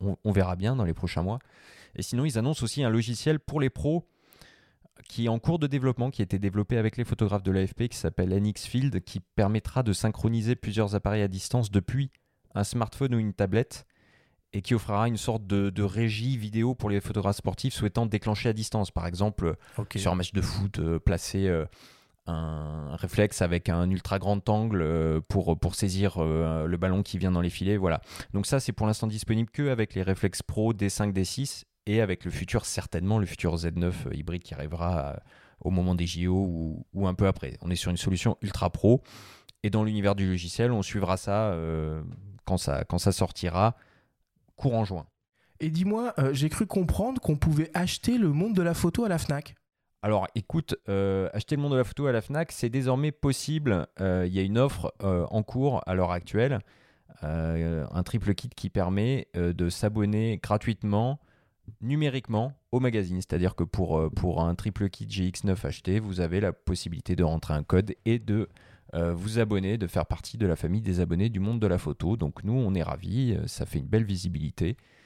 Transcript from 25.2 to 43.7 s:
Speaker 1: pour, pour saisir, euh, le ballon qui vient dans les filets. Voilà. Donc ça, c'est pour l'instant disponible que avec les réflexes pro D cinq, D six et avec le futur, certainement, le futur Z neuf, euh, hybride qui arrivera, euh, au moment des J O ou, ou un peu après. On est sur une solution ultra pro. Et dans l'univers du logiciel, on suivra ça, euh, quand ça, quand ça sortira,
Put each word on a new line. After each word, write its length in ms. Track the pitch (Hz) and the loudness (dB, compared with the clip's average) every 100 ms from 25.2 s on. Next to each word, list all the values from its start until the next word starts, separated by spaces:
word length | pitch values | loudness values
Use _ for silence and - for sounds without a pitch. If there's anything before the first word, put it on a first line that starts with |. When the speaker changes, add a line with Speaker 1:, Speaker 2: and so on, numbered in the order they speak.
| - | 0
Speaker 1:
pour, 320 | 101 85 80 | 0 2 0
pour 160 | 87 | 0
saisir, 440 | - 98 95 101 90 | 0 0 2 0 2
euh, 480 | 80 80 80 80 80 | 0 2 0 0 -2
le 100 | 87 | 0
ballon 260 | 92 95 | 0 0
qui 160 | - 92 | -2 -2
vient 140 | 92 | 2
dans 80 | 87 | 2
les 100 | 87 | 0
filets. 280 | - 92 104 | 0 0 2
Voilà. 240 | 90 80 - - - | 2 0 -4 -16 -6
Donc 120 | 98 98 | -4 0
ça, 140 | 135 | 0
c'est 120 | - | 0
pour 140 | - 107 | 0 0
l'instant 220 | 107 110 | 0 -2
disponible 420 | 107 - 110 117 | -4 -2 0 0
que 180 | - 143 | -2 -2
avec 260 | 117 107 | 0 0
les 80 | 95 | -2
réflexes 400 | 92 92 98 - | -2 0 0 -2
pro 320 | - - 110 | -4 0 0
D 140 | 107 101 | 2 0
cinq, 220 | - 104 | 0 0
D 120 | 95 | 0
six 400 | 92 - 139 - - _ | -2 -2 -6 -8 -18 _
et 160 | - 107 | 0 2
avec 240 | 104 90 | 2 0
le 60 | 87 | -4
futur, 340 | 73 90 113 | -6 -2 -2
certainement, 540 | - - - 82 95 110 | -2 -6 -4 -2 0 2
le 80 | 92 | 0
futur 300 | - 87 82 | -2 0 0
Z 160 | 85 | 0
neuf, 320 | 87 87 92 67 | 0 0 -2 -6
euh, 80 | |
hybride 300 | 69 80 87 | -6 -6 -8
qui 100 | - | -8
arrivera, 600 | 71 76 80 87 85 69 | -10 -8 -4 -2 -2 -2
euh, 20 | 69 - - - _ | -8 -14 -20 -20 _
au 80 | 90 | 0
moment 260 | 90 90 87 | 2 2 2
des 100 | 85 | 0
J 220 | 82 90 | 0 2
O 60 | |
ou, 520 | 92 95 82 82 80 - | 2 0 -2 -4 -6 -8
ou 160 | 95 95 | -2 -2
un 60 | |
peu 120 | 90 98 | 2 2
après. 300 | - 65 - | 2 -6 -8
On 120 | 87 | -4
est 20 | |
sur 160 | 87 - | -2 -2
une 60 | 87 | -2
solution 420 | - 90 117 - | 0 2 0 0
ultra 300 | 104 - 92 | -4 -2 -2
pro. 320 | - 101 127 - - - - - _ | 4 6 6 2 -18 -20 -20 -20 _
Et 60 | 104 | 0
dans 120 | 107 | 2
l'univers 320 | 107 107 98 | 2 2 2
du 160 | 98 95 | 4 2
logiciel, 400 | 90 85 - 120 | 0 -2 0 2
on 120 | 113 | 2
suivra 340 | 95 104 90 92 | -2 -2 0 0
ça, 300 | - 101 110 | 0 0 0
euh, 540 | 85 80 80 78 78 82 82 101 101 | 0 -2 -2 -2 -4 -8 -12 -16 -12
quand 120 | - 92 | -2 -2
ça, 280 | - 69 | 0 -2
quand 140 | - 90 | -2 0
ça 120 | 101 | 2
sortira, 640 | - 92 - 90 87 110 | 2 -2 -2 -2 2 2